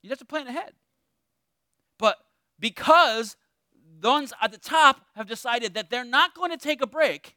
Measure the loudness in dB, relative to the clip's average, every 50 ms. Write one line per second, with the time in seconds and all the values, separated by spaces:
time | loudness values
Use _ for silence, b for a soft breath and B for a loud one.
0 | _ -12 -14 -14 -12 _ -10 -10 -10 -8 -12 -12 -12 -12 _ _ _ _ _ _
1 | _ _ _ _ _ _ _ _ _ _ _ _ _ _ _ _ _ _ _ _
2 | 0 0 0 _ _ _ _ _ _ _ _ _ -8 -8 -6 -4 4 6 6 6
3 | 6 4 2 -4 -6 -8 -12 _ _ _ _ _ _ _ _ _ _ _ -18 -4
4 | 0 0 0 0 -2 -8 -6 -4 -4 -4 -4 -8 -10 -2 2 6 6 6 4 4
5 | _ _ _ -16 -12 -12 -12 -10 -6 -4 -4 -4 -4 -6 -8 -8 -8 _ -8 -8
6 | -6 -2 0 0 0 0 _ -8 -6 -6 -6 -6 -4 -6 -4 -4 -4 -6 -2 -2
7 | 0 0 -2 -6 -12 -20 _